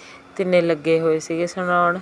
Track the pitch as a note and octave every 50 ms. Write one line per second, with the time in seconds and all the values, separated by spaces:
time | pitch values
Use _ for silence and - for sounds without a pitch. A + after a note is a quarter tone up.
0 | - - - - - - - - F#3+ F#3 F3+ F3+ E3+ E3+ E3 D3 C#3+ E3 E3 D#3+
1 | E3 E3 D#3 D#3+ D3+ - E3 D#3+ F3 E3+ - F#3+ F3+ F3 F3+ F3 F3 F3 F3 F#3